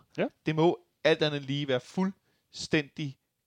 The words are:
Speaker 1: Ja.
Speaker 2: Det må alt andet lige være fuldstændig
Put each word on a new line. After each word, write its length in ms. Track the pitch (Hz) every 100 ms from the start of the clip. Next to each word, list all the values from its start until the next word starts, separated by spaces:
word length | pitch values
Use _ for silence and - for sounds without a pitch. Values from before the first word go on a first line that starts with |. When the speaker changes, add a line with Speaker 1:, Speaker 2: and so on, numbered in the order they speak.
| _ -
Speaker 1:
Ja. 80 | 220 - -
Speaker 2:
Det 100 | 156
må 240 | 170 - _ _
alt 180 | 156 160
andet 180 | 151 143
lige 260 | 139 143 139
være 120 | 123
fuldstændig 1400 | - - 190 - _ _ _ - - 160 139 - 143 - _ _